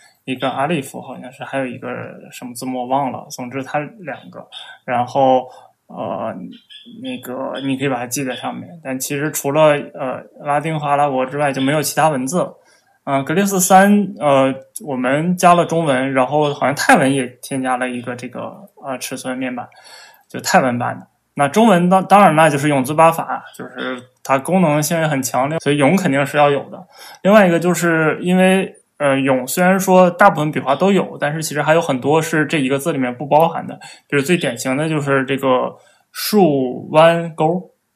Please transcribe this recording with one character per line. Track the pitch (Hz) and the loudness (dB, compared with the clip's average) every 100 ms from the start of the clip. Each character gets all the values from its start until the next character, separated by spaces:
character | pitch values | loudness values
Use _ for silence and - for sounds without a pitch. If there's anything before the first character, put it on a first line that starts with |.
| _ _ | _ _
一 | - 131 | -10 -6
个 | 135 | -4
阿 | 123 147 | -4 -2
利 | 170 | -4
夫， | 135 127 | -6 -12
好 | 131 127 | -16 -16
像 | 123 | -18
是， | 123 | -16
还 | 123 135 | -10 -6
有 | 131 | -6
一 | 120 | -8
个 | 123 123 110 - - | -12 -12 -12 -16 -20
什 | - 127 | -18 -16
么 | |
字 | 120 131 | -12 -10
母 | 127 | -8
我 | 123 | -4
忘 | 135 135 | -2 -2
了， | 110 - | -8 -10
总 | - 123 | -10 -8
之 | 131 | -10
它 | 131 147 | -6 -6
两 | 147 220 160 120 127 | -8 -12 -14 -14 -16
个。 | - - - - - - | -20 -20 -20 -20 -18 -6
然 | 120 120 | -4 -2
后， | 143 135 131 127 - - _ _ | 2 4 2 0 -14 -20 _ _
呃， | - - - 113 - - - _ - - - | -12 -8 -6 -8 -8 -14 -18 _ -20 -20 -16
那 | 262 - | -12 -12
个 | - 127 - 127 135 | -10 -10 -8 -6 -6
你 | 131 | -4
可 | 143 | -4
以 | |
把 | 120 | -4
它 | 123 | -6
记 | 123 | -8
在 | 131 117 | -8 -8
上 | 127 104 | -10 -10
面， | - - | -14 -16
但 | 131 131 | -10 -10
其 | - 143 | -6 -6
实 | 151 | -6
除 | 147 139 | -4 -4
了， | 143 156 147 120 | 2 2 2 -4
呃， | - 131 123 - - | -8 -8 -8 -12 -14
拉 | 151 147 | -4 -4
丁 | 160 156 | -2 -4
和 | 147 | -2
阿 | 143 | 0
拉 | 147 | 0
伯 | 131 127 | 0 -4
之 | 143 | -2
外 | 147 | -2
就 | 135 | 0
没 | 131 | 0
有 | 151 | 0
其 | 143 - | -2 0
他 | 156 | 0
文 | 139 131 | 0 -4
字 | 175 | -4
了。 | 143 - _ _ _ _ | -4 -8 _ _ _ _
呃， | - 139 | -4 -4
Glyphs | 135 160 202 196 | -2 -2 0 0
三， | 180 190 196 208 196 - | 4 6 6 4 2 -2
呃， | 147 139 135 135 - - | 2 4 2 -2 -10 -16
我 | 151 131 | -8 -4
们 | 127 143 170 180 | 0 0 0 2
加 | 180 | 4
了 | 175 | 4
中 | 160 165 160 | 4 0 0
文， | 127 135 | 0 0
然 | 135 127 | 0 0
后 | 147 147 | 2 0
好 | 143 127 | 0 -2
像 | |
泰 | 143 - 240 | -2 4 4
文 | 135 | 4
也 | 139 123 - | 0 -2 -8
添 | - 135 | -8 -6
加 | 131 127 | -2 -2
了 | 127 | -2
一 | 123 | -6
个 | 120 123 | -8 -10
这 | 123 | -10
个， | 113 110 - 196 _ | -12 -12 -14 -20 _
呃， | 143 127 | -10 -10
尺 | - 127 | -8 -10
寸 | 131 127 | -8 -6
面 | 131 123 | -6 -8
板， | 104 _ - - - _ _ | -12 _ -20 -20 -20 _ _
就 | 131 | -10
泰 | - 185 | 0 0
文 | 131 120 | 0 -2
版 | 120 117 | -4 -8
的。 | - _ _ - | -14 _ _ -2
那 | 143 | 0
中 | 202 233 | 4 4
文 | 180 180 | 4 4
当-， | 190 180 | 2 4
当 | 196 | 6
然 | 190 | 6
那 | 156 160 | 6 4
就 | 143 | 4
是 | 147 | 0
永 | 143 | 0
字 | 127 | 0
八 | 151 160 | 4 4
法， | 156 127 123 - - | 4 -6 -8 -10 -18
就 | 131 | -16
是 | 127 127 127 120 _ | -10 -10 -10 -14 _
它 | - 135 | -2 -2
功 | 135 185 | 2 2
能 | 165 147 | 4 2
性 | 151 170 | 0 -2
也 | 156 | 0
很 | 139 | -2
强 | 127 127 135 | -2 -2 -2
烈， | 160 | -2
所 | 139 | -2
以 | 147 | 2
永 | 139 | 2
肯 | 190 175 | 2 2
定 | 135 139 | 0 0
是 | 147 | 2
要 | 147 | 2
有 | 139 - | 2 -4
的。 | - - - - - | -14 -18 -20 -20 -4
另 | 185 | 4
外 | 214 190 | 6 6
一 | |
个 | 170 | 4
就 | 175 | 2
是 | 165 170 160 156 - | 0 2 2 0 0
因 | 180 185 | 0 4
为， | 185 190 - - _ _ | 4 2 -2 -10 _ _
呃， | 143 135 | 0 0
永 | 135 131 123 | 2 0 -2
虽 | - | 0
然 | 180 190 | 2 2
说 | 190 185 180 | 4 6 6
大 | 175 202 | 6 4
部 | 156 | 4
分 | 151 | -2
笔 | 143 | -2
画 | 127 | -2
都 | 139 185 | 0 2
有， | 190 - 147 | 2 -2 -4
但 | 147 | -4
是 | 160 | -4
其 | 156 | -6
实 | 143 | -4
还 | 147 | 2
有 | 165 | 2
很 | - 131 | 2 -2
多 | 131 156 | 2 0
是 | 156 156 151 | 2 0 0
这 | 165 | 0
一 | 127 | 0
个 | 139 | -2
字 | 151 | -2
里 | 147 | -2
面 | 127 | -4
不 | 123 143 | -6 2
包 | 147 165 | 4 4
含 | 160 - | 0 -10
的， | - - - _ | -14 -18 -20 _
比 | 143 | -2
如 | |
最 | 135 175 | 0 0
典 | 139 120 | -2 -4
型 | 131 131 | -4 -2
的 | 160 | -2
就 | 156 | -2
是 | 139 139 131 | 0 0 0
这 | 135 | -2
个 | 131 127 123 - _ _ _ | 0 0 0 -8 _ _ _
竖 | - - 214 175 139 127 123 - | -10 -2 4 4 2 -2 -6 0
弯 | 151 165 170 170 160 | 6 6 4 -2 -2
钩、 | 156 180 - _ _ | -2 -2 -6 _ _